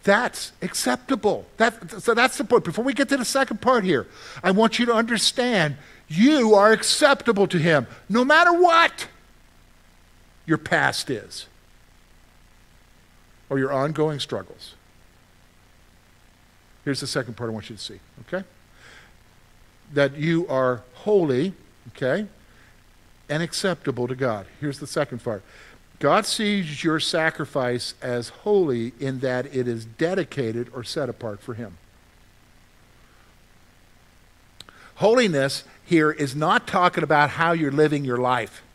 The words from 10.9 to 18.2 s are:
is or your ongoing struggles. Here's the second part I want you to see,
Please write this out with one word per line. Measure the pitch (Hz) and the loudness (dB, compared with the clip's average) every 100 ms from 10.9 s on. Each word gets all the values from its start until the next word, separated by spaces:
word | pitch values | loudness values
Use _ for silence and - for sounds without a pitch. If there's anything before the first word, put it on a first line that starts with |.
| - - | -4 -6
is | 117 101 - - _ _ _ _ _ _ _ _ _ _ _ _ _ _ _ _ _ _ _ _ | -8 -10 -18 -20 _ _ _ _ _ _ _ _ _ _ _ _ _ _ _ _ _ _ _ _
or | 139 | -4
your | 131 | -2
ongoing | 135 139 156 156 147 | -2 -2 -2 -2 -2
struggles. | - 110 90 - - - _ _ _ _ _ _ _ _ _ _ _ _ _ _ _ _ _ _ _ _ | -6 -8 -10 -18 -20 -20 _ _ _ _ _ _ _ _ _ _ _ _ _ _ _ _ _ _ _ _
Here's | - 135 | -8 -6
the | 139 | -6
second | 151 120 | -6 -8
part | 113 120 | -8 -8
I | |
want | 110 101 | -8 -12
you | 110 | -16
to | |
see, | - 95 _ - | -16 -18 _ -20